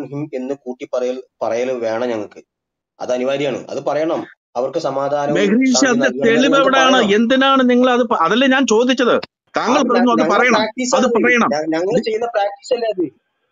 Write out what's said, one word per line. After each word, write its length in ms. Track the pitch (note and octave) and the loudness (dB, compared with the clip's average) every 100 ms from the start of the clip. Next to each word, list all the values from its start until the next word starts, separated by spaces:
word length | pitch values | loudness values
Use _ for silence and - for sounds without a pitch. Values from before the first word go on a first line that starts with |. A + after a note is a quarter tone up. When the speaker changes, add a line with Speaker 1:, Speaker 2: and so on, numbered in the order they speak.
Speaker 1:
him" 260 | C3+ C#3+ D3+ | -6 -10 -8
എന്ന് 200 | C3 B2+ | -8 -8
കൂട്ടി 340 | C#3+ B2+ - - | -8 -10 -12 -8
പറയൽ, 280 | B2+ B2 B2+ - - | -4 -4 -6 -12 -8
പറയൽ 280 | A2+ A#2 B2+ | -4 -4 -4
വേണം 360 | B2+ A2+ A2+ B2 | -4 -4 -4 -4
ഞങ്ങൾക്ക്. 340 | A2+ G2+ E2+ - _ _ _ _ - | -4 -8 -14 -20 _ _ _ _ -12
അത് 120 | - | -6
അനിവാര്യമാണ്, 540 | B2 B2+ C#3 C#3+ G#2+ E2 | -4 -2 -2 -2 -6 -8
അത് 140 | A2 | -8
പറയണം. 420 | C#3+ C#3+ D#3+ E3+ - - _ A#2+ | -4 -2 -2 -4 -8 -16 _ -6
അവർക്ക് 220 | C3+ E3+ | -4 -4
സമാധാനവും 560 | F3+ C#3 C#3 C#3+ C#3+ | -4 -4 -2 -2 0
Speaker 2:
മെഹരീഷ്, 380 | D#3+ G3+ A#3 C4 | 0 2 2 2
Speaker 1:
ശാന്തിയും 180 | A#3+ C4+ | 2 2
Speaker 2:
അതിന്റെ 160 | A#3+ C4+ | 2 0
Speaker 1:
നൽകി 120 | B3 | 0
വേണം 80 | A3+ | 2
Speaker 2:
തെളിവ് 180 | A#3 | 2
Speaker 1:
ഞങ്ങൾക്ക് 180 | C4 C#4 | 4 2
Speaker 2:
എവിടെയാണ്? 340 | C4+ C4+ C4 C4 | 2 4 4 4
Speaker 1:
പറയണം. 180 | G#3+ | 2
Speaker 2:
എന്തിനാണ് 560 | G#3 A#3 C4 C4+ C4+ B3 | 2 2 2 4 4 4
നിങ്ങൾ 200 | B3 B3+ | 4 4
അത് 140 | A#3+ | 2
പ-, 100 | A#3+ | 0
അതല്ലേ 340 | G#3 E3 A3 C4+ | 0 2 2 2
ഞാൻ 180 | C4 C4 | 2 2
ചോദിച്ചത്. 480 | G#3+ B3+ B3+ A#3+ C3+ - _ _ D3+ | 2 2 2 2 0 -2 _ _ -4
താങ്കൾ 220 | F3+ C#4+ | 0 2
Speaker 1:
അത് 80 | B3+ | 2
Speaker 2:
പറയുന്നു 260 | A#3+ A#3+ | 2 2
അത് 60 | A#3 | 2
Speaker 1:
ഞങ്ങളുടെ 200 | A3 G#3 | 2 2
Speaker 2:
പറയണം, 160 | B3 | 2
Speaker 1:
പ്രാക്ടീസ് 420 | A3 G#3+ B3+ B3 B3+ | 2 0 -4 -2 0
Speaker 2:
അത് 100 | B3+ | 2
Speaker 1:
ആണ്. 60 | |
Speaker 2:
പറയണം. 360 | A#3 A#3+ B3 F3+ | 2 2 2 0
Speaker 1:
ഞ-, 200 | D3 D#3+ | -2 -2
ഞങ്ങൾ 340 | D#3+ F#3 - | -2 -2 -2
ചെയ്യുന്ന 240 | A#4 D#4+ A#3 | -2 -4 -4
പ്രാക്ടീസ് 480 | G#3 - - - | -2 -4 -6 -6
അല്ലേ 140 | A#3 A3+ | -4 -4
അത്? 160 | F#3 D3 - _ _ _ | -4 -6 -8 _ _ _